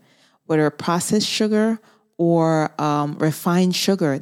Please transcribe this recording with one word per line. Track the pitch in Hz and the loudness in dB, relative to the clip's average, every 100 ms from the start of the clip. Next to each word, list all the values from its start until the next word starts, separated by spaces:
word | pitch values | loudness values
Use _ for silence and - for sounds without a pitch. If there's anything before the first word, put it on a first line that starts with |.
| _ _ _ _ - | _ _ _ _ -2
whether | 156 151 | 0 0
processed | - - 175 - 214 - | -2 -2 -2 0 -2 -2
sugar | - 214 214 220 226 _ _ _ - | -2 0 2 0 -2 _ _ _ -2
or, | 170 170 160 160 151 - | 2 2 2 2 -2 -2
um, | 151 147 147 - | -2 -2 -4 -2
refined | 156 143 180 175 185 | -2 -2 0 2 2
sugar | 175 - 190 156 135 | 0 -2 0 0 -2